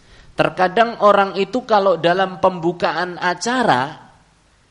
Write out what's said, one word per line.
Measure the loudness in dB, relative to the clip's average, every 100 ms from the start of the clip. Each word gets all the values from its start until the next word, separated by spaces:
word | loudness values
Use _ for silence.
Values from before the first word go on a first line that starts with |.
| -20 -20 -10
terkadang | -4 -2 0 0 2 0 2 4
orang | 4 2 -2
itu | -4 -4
kalau | 0 2 2
dalam | 2 2 0 -2 0
pembukaan | 0 0 -4 -2 -2 -4 -6 -6
acara, | -4 -4 -4 -2 0 0 -2 -8 -20 _ _ _ _ _ _